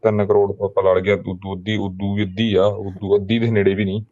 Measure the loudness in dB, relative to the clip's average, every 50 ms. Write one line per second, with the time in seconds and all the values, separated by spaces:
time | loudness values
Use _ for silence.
0 | 2 2 2 2 2 2 4 4 4 2 0 -4 -6 -2 -2 0 2 4 2 2
1 | 2 0 -2 -2 -2 -8 -10 -8 -8 -10 -10 -8 -6 -6 -4 -4 -4 -6 -6 -6
2 | -4 -4 -2 -2 -4 -4 -2 -2 -2 0 2 2 2 2 0 -2 -8 -10 -10 -8
3 | 0 2 2 2 2 0 0 0 2 2 2 4 4 2 2 2 0 -2 -2 -4
4 | -6 _